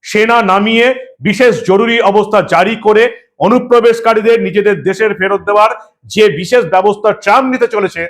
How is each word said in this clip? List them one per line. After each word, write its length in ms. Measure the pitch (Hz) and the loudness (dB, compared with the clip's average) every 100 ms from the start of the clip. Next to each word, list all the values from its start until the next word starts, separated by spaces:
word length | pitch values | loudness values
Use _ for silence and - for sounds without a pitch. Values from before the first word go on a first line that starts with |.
সেনা 340 | - 220 220 233 202 | -6 -4 0 0 0
নামিয়ে 360 | 190 214 226 240 254 - _ 147 | 0 0 0 0 -2 -10 _ -6
বিশেষ 260 | 202 247 165 - | 0 2 0 0
জরুরি 280 | 190 226 233 202 | 0 2 0 2
অবস্থা 280 | 208 202 214 175 | 0 0 -2 0
জারি 220 | 170 - 226 214 | 0 0 -2 0
করে 180 | 214 240 - _ _ 190 | 2 2 -2 _ _ 0
অনুপ্রবেশকারীদের 920 | 247 - 240 233 226 226 220 214 226 190 | 0 2 2 2 0 0 0 2 0 0
নিজেদের 300 | 202 202 196 135 | -2 0 -2 -4
দেশের 240 | 190 220 175 | -2 -4 -2
ফেরত 220 | 190 196 202 | -4 -4 0
দেওয়ার 260 | 208 214 240 - _ - | 2 2 -2 -14 _ -8
যে 120 | - 214 156 | 0 2 0
বিশেষ 220 | 180 247 185 | 0 0 2
ব্যবস্থা 360 | 185 202 208 214 - | 0 0 0 -2 -2
ট্রাম্প 220 | - 233 262 | 0 0 0
নিতে 140 | 254 233 214 | -2 -2 -2
চলেছে 260 | 185 170 170 | -4 -6 -12